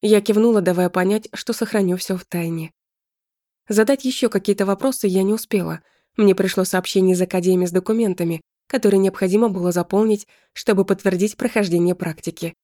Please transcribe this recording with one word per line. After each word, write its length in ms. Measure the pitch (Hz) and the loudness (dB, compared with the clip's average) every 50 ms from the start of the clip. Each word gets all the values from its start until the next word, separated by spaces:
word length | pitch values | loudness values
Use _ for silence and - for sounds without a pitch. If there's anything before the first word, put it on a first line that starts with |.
Я 200 | - 214 214 208 | 4 4 2 2
кивнула, 400 | 202 - 214 208 220 233 233 214 | 4 2 2 4 4 4 4 4
давая 300 | 180 170 180 175 180 175 | 2 2 0 2 0 0
понять, 380 | 175 185 180 190 208 220 220 - - | 0 0 0 0 0 -2 -4 -8 -14
что 200 | 220 - - 233 | -14 -8 -8 -6
сохраню 440 | - 233 - - 214 196 180 180 | -4 -4 -4 -2 -2 0 0 -2
всё 200 | 180 - - 190 | -4 -4 -6 -6
в 80 | 185 - | -8 -8
тайне. 480 | _ - 175 170 165 165 165 160 160 _ _ _ _ _ _ _ _ _ _ _ _ _ _ _ _ _ _ _ _ | _ -8 -6 -6 -6 -6 -8 -10 -12 _ _ _ _ _ _ _ _ _ _ _ _ _ _ _ _ _ _ _ _
Задать 360 | 214 202 220 214 277 269 - | 2 2 4 4 2 0 0
ещё 240 | 254 254 - - 233 | -4 -4 -2 -2 0
какие-то 380 | - 202 185 - 202 196 202 | -2 -2 0 0 -2 0 0
вопросы 400 | 190 196 190 - 269 262 - - | -2 -2 -2 -2 -4 -4 -2 -2
я 160 | 202 180 190 190 | 0 0 2 2
не 100 | 196 214 | 0 0
успела. 480 | 220 - - - 202 175 165 160 156 _ _ _ _ _ _ _ | -2 -4 -4 -2 -2 -2 -2 -8 -10 _ _ _ _ _ _ _
Мне 180 | - 214 202 185 | 2 4 4 4
пришло 300 | 185 190 190 - - 185 | 4 0 -2 0 -2 -2
сообщение 500 | - - 185 185 - - 196 185 185 185 | 0 -2 -4 -4 0 0 2 2 2 2
из 80 | 180 185 | 2 0
Академии 440 | 180 - 185 175 185 185 180 180 | -2 -2 -2 0 2 2 2 0
с 60 | 180 170 | 0 -2
документами, 680 | 185 180 - 220 226 233 208 185 180 175 170 170 160 _ _ _ _ _ | -2 -2 0 -2 0 0 0 -2 -2 -2 -4 -4 -6 _ _ _ _ _
которые 340 | _ - 254 226 208 202 196 | _ -6 0 2 2 4 4
необходимо 480 | 190 190 190 - - 185 180 208 233 226 | 2 2 0 0 -2 0 2 2 2 2
было 240 | 190 185 175 180 175 | 0 -2 -2 -2 0
заполнить, 560 | 180 175 - - 196 214 220 214 208 - _ _ _ _ _ _ | -2 -2 0 0 0 2 2 2 0 -2 _ _ _ _ _ _
чтобы 320 | - - - 214 190 190 | -10 -2 0 2 2 2
подтвердить 520 | 190 196 190 - 202 185 180 190 214 - | 0 0 -2 0 -2 0 0 -2 -2 -2
прохождение 580 | _ - 233 - 226 208 185 165 175 170 180 180 | _ -6 -4 -2 -2 -2 0 0 2 2 2 0
практики. 600 | 180 - 170 160 - - - 165 - - 165 165 _ | -2 -4 -8 -8 -8 -10 -12 -10 -8 -10 -12 -12 _